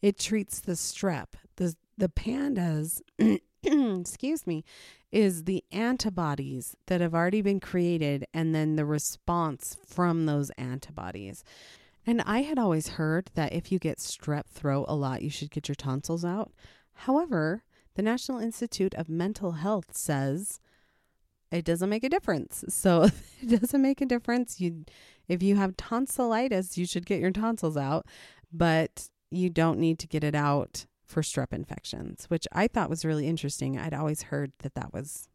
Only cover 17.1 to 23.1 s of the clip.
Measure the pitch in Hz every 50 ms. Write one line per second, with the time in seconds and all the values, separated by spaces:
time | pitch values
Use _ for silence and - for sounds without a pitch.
17.1 | 262 294 349 339 247 170 156 156 175 226 _ _ _ _ _ _ _ - 202 214
18.1 | 233 247 - - 262 240 214 226 220 - 240 233 - - 190 190 - - 160 160
19.1 | 160 165 170 196 214 - 208 180 170 156 156 196 220 202 160 _ - - - -
20.1 | 151 139 135 139 139 165 202 - - - _ _ _ _ _ _ _ _ _ _
21.1 | _ _ _ _ _ _ _ _ - 175 165 - 170 165 180 196 208 220 226 262
22.1 | 302 392 - - 185 147 - - - - - - - - - 196 175 170 160 208